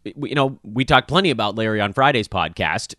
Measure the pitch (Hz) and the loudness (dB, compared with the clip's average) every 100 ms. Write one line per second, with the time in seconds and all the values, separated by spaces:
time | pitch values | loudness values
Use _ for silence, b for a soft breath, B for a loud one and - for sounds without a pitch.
0 | 101 - 139 143 135 - 104 113 131 131 | -14 -10 -4 0 0 -2 -6 -4 2 2
1 | - 170 185 113 104 110 110 107 101 117 | 4 0 0 0 -2 -2 -2 0 0 2
2 | 139 123 101 95 82 - 82 92 - | 2 2 0 -2 -4 -2 -2 -2 -6